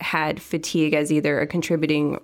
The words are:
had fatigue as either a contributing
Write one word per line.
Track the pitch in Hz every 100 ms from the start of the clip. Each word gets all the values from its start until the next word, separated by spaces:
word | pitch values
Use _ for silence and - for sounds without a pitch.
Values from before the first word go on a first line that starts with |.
had | - 165 156 160
fatigue | - 170 - 170 156
as | 151 151
either | 151 147 143
a | 147
contributing | 175 156 165 156 151 147 -